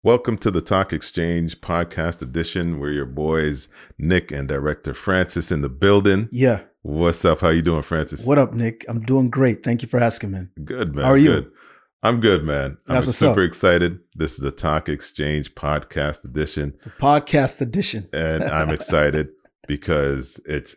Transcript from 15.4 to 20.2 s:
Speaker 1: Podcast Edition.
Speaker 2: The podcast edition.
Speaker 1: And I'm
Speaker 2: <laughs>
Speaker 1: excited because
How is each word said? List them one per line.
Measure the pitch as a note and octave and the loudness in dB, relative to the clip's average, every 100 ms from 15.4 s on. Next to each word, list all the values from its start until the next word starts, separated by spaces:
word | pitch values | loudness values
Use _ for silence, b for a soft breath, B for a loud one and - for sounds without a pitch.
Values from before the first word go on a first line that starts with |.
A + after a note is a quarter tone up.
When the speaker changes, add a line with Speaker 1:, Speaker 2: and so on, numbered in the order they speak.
| C#2+ - | -6 -6
Speaker 1:
Podcast | D2 D2+ - D#2 D2 - | -4 -4 -4 -4 -4 -6
Edition. | C2 C2+ D2 - C#2+ - | -8 -4 -4 -4 -6 -8
Speaker 2:
The | - | -20
podcast | - C3+ D3 C#3+ D3+ C3+ - | -2 2 2 2 0 0 -2
edition. | B2 E3+ G3+ A2 F#2 | -4 -2 -2 -6 -8
Speaker 1:
And | D2+ D#2+ D#2+ | -4 -2 -2
I'm | D#2+ D#2 D#2 | -2 -2 -2
Speaker 2:
<laughs> | |
Speaker 1:
excited | D#2 - D#2+ D2 D2+ D2+ _ _ _ - | -4 0 2 2 0 -4 _ _ _ -8
because | D2 - D2+ C#2 C#2 | -6 -2 0 0 -2